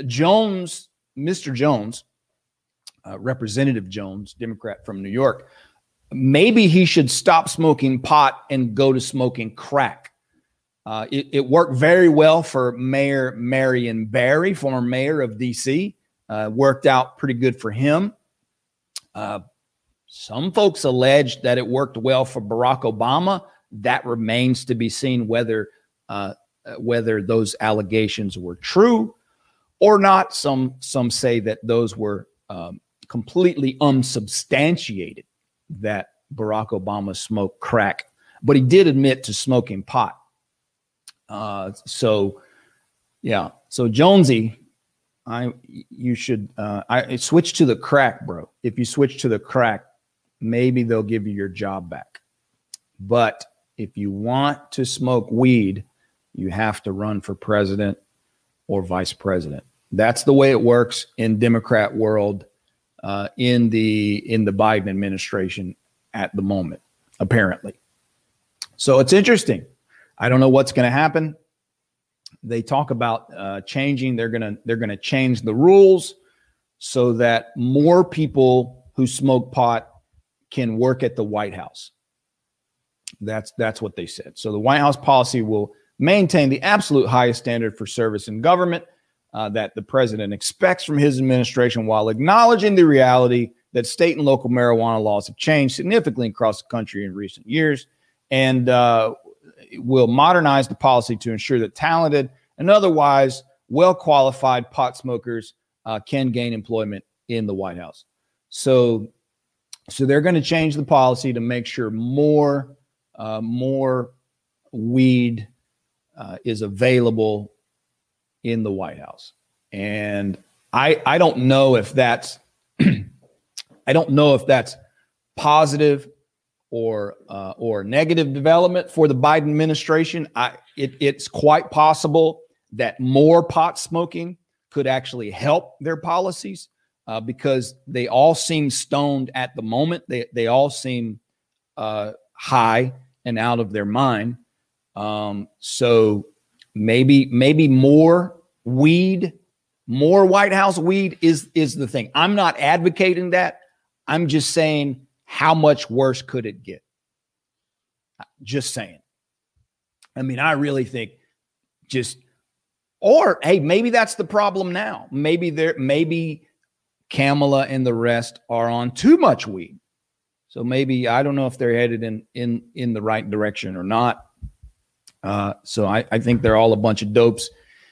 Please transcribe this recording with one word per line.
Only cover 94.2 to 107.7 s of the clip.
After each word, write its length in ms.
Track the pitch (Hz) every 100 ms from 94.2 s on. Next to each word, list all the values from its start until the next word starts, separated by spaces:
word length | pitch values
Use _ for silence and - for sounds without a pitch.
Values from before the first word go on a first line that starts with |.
| 143
local 240 | 135 127
marijuana 520 | 123 120 117 113 113
laws 260 | 107 104 -
have 100 | -
changed 380 | - 156 135 -
significantly 520 | 175 226 151 117 120
across 340 | 101 113 101
the 60 | -
country 360 | 120 107 101 101
in 100 | 92
recent 320 | 101 - 104
years, 400 | 139 156 139 - _ _ _ -
and, 400 | 131 131 127 123
uh, 460 | 123 123 117 113 127 _ _ _ _ - -
will 280 | 117 131 117
modernize 600 | 123 151 180 156 139 131
the 80 | -
policy 400 | 139 127 113 113
to 160 | 117
ensure 260 | 110 - 127
that 160 | 110
talented 560 | - 156 165 160 147 127 _ _ -
and 100 | 170
otherwise 760 | 208 196 156 143 139 135 127 - _ -
well-qualified 1000 | 123 180 185 165 143 135 131 131 127 120
pot 260 | - 127 127
smokers, 600 | 131 120 - 117 107 _ _ _ -
uh, 140 | 110
can 300 | - 139 131
gain 240 | 120 120
employment 500 | 113 101 113 104 98 - _ -
in 200 | 117 107
the 60 |
White 240 | 95 95